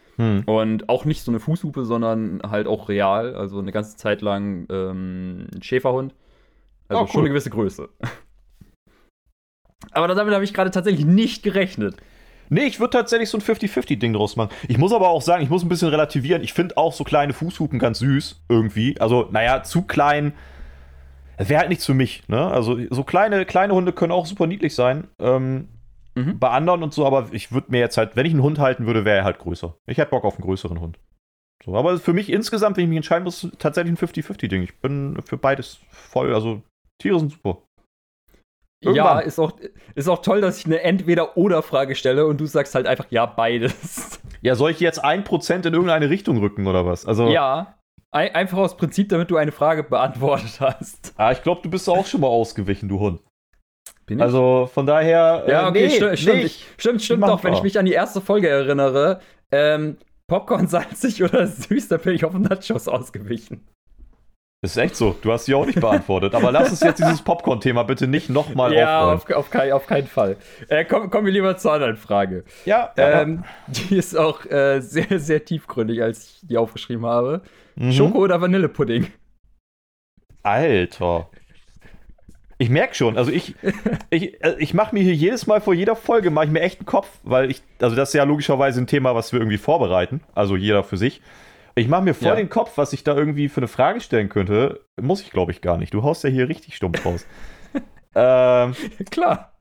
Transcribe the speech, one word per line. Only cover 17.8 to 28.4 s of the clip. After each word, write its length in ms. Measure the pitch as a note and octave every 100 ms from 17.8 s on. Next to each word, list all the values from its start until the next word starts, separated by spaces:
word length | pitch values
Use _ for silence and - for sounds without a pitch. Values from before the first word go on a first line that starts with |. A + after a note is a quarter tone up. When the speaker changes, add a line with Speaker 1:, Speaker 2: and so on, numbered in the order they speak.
| A#2+ A2+
Speaker 1:
süß, 460 | B2+ C#3 - - -
irgendwie. 500 | A#2 A2+ G#2 A#2+ C#3+
Also, 280 | A2 B2 A2+
naja, 300 | G#2+ A#2 C3
zu 200 | - E3+
klein. 500 | F#3 - D3 D3 D3 - - - - - - - - - - -
Wär 200 | G2 D3+
halt 100 | F3
nichts 160 | F3
für 80 | -
mich, 320 | C3 B2+ - -
ne? 180 | A2 E3+
Also, 320 | - A2+ A#2+ A#2+
so 140 | B2
kleine, 400 | C3+ F3+ G#3+ G3+
kleine 300 | F#3 F3+ G3+
Hunde 180 | F#3 F3+
können 200 | F3+ E3+
auch 140 | F3+ E3
super 200 | G3+ E3
niedlich 280 | G3+ D3+
sein. 340 | - B2 C#3 F3+ -
Ähm, 480 | B2 C3 C3 C3 - - - - - -
Speaker 2:
Mhm. 200 | C3 G#3+
Speaker 1:
bei 100 | B2+
anderen 340 | B2 D#3+ F3
und 120 | D#3
so, 100 | D3 C#3
aber 220 | C3+ A2+
ich 200 | A2 -
würd 160 | B2 -
mir 100 | B2
jetzt 200 | A#2 -
halt, 180 | A2 -
wenn 80 |
ich 80 | D3+
einen 100 | D#3